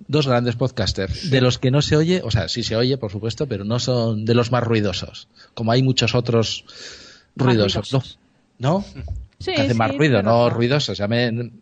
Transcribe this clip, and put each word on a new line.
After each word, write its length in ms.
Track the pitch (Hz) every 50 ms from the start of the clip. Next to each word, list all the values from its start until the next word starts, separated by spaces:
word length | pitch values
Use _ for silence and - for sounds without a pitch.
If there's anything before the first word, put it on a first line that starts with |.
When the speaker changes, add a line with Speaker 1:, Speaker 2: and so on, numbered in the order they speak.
| - -
Speaker 1:
dos 200 | 135 151 143 139
grandes 280 | 123 120 120 123 113 117
podcasters, 560 | 131 127 - - 104 - - - 95 92 - -
Speaker 2:
Sí. 80 | - 170
Speaker 1:
de 100 | 131 131
los 180 | 123 123 123 -
que 120 | - 131
no 100 | 127 147
se 140 | 147 - 156
oye, 260 | 151 160 170 180 180 -
o 60 | 113
sea, 180 | - - 85 -
sí 140 | - 120 110
se 120 | 113 110
oye, 220 | 110 123 127 139 131
por 140 | 117 101
supuesto, 360 | 92 101 104 117 113 - 151 135
pero 160 | 110 98 98
no 160 | 104 117 120
son 460 | - 131 127 120 113 113 110 107 104
de 80 | 117 117
los 160 | 120 120 117
más 120 | 127 120 113
ruidosos, 640 | 110 117 110 104 98 87 - - - - - - _ _ - - _ _
como 180 | - 113 110
hay 100 | 117 131 131
muchos 300 | 131 127 - 120 110 -
otros 500 | 123 - - 117 117 110 - - - - - - - - - - - - - - - _ _ _
Speaker 3:
Más 120 | - 127 127
Speaker 1:
ruidosos, 420 | 120 110 104 98 95 101 104 -
Speaker 3:
ruidosos. 300 | 135 135 - - - _ _ _ _ _ _ _ _ -
Speaker 1:
¿no? 220 | 120 135 170 196
¿No? 60 | 196 - - 135 - - - - - - _ -
Speaker 3:
Sí, 140 | - 370 370
Speaker 1:
Que 60 | 302
hacen 160 | 277 277 117 113
más 140 | 113 110
Speaker 3:
sí, 60 | 277 277
Speaker 1:
ruido, 180 | 151 156 123 104
Speaker 3:
tienes 80 | 98
Speaker 1:
no 200 | 110 117 117 120 120
Speaker 3:
razón. 100 | 117 117
Speaker 1:
ruidosos, 400 | 120 120 139 147 139 - 98 95
ya 100 | 101 101
me, 240 | 117 120 123 120
nos 200 | 113 117 120 117 - -